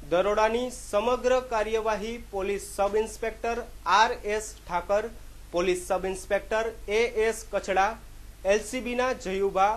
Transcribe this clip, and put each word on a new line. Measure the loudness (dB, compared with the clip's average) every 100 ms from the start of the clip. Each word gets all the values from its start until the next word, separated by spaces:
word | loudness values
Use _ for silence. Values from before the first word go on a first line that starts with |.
| 0
દરોડાની | 2 4 4 4 2 -2
સમગ્ર | -6 -2 0 2 2 2 2 2
કાર્યવાહી | -2 0 0 0 -2 -4 -8 -6
પોલીસ | -4 -2 -4 -6
સબ | 0 2 2
ઇન્સ્પેક્ટર | 0 -4 -6 -4 -4 -4 -6 -8 2
આર | 6 6 4 -2
એસ | -2 -4 -14
ઠાકર, | -4 -4 2 0 0 -8 -16 -16 -4
પોલીસ | 0 2 0 0
સબ | -2 0
ઇન્સ્પેક્ટર | -6 -2 -2 0 -2 -2 -4 -2
એ | 0 2 2
એસ | 0 0 -4
કચડા, | -4 0 2 2 0 -14 -18 -18 -6
એલ | 2 2
સી | 2 -4
બીના | -4 0 0 0
જયુભા | -4 0 0 4 4